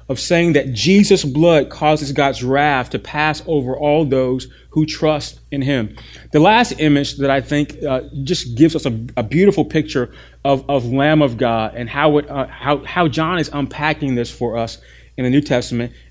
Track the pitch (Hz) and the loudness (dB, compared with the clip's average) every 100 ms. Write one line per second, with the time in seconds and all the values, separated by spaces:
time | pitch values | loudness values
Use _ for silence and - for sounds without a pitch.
0 | - 131 - 170 170 147 135 117 131 196 | -10 -6 0 2 4 2 0 -2 4 6
1 | 202 190 147 139 170 156 135 - 151 151 | 6 4 2 2 4 4 2 0 0 0
2 | 143 139 139 131 123 135 147 135 120 113 | 0 0 0 0 -2 2 2 0 -2 -8
3 | - 147 156 151 - 151 127 131 147 151 | -6 -2 -2 -2 -2 -2 -2 -2 0 2
4 | 147 131 127 131 - - - 156 156 - | 2 0 0 -2 -6 -18 -6 -2 -2 0
5 | 156 151 - - - 139 135 135 107 - | 0 0 -4 -14 -10 -4 -2 0 -2 -8
6 | - - - 151 175 226 240 - 151 143 | -20 -20 -2 4 6 6 2 0 2 2
7 | 139 120 139 135 123 147 147 - 147 131 | 0 -2 0 0 0 -2 -4 -6 -4 -4
8 | - 143 135 185 123 117 156 156 143 110 | -6 -8 -6 -6 -4 2 2 2 -4 -4
9 | 120 - 107 151 202 190 147 156 151 139 | -6 -6 -2 2 4 4 0 -2 -2 -4
10 | 120 - - - 139 139 135 139 117 131 | -4 -8 -20 -6 -2 -2 0 -2 -2 0
11 | 147 156 143 117 123 113 110 - 117 143 | 2 4 2 0 0 0 -4 -6 -6 0
12 | 151 147 147 143 123 - 131 147 - 180 | 2 2 0 -6 -8 -6 -4 -4 -2 -2
13 | 170 120 160 180 151 147 131 - 147 156 | 0 0 -2 -2 -4 -6 -6 -4 -4 -2
14 | 143 120 117 - 120 117 113 - - - | -2 -4 -4 -6 -6 -4 -6 -10 -20 -20
15 | - - 127 139 147 123 120 120 123 - | -16 -4 0 2 2 0 0 -4 -6 -10
16 | - | -10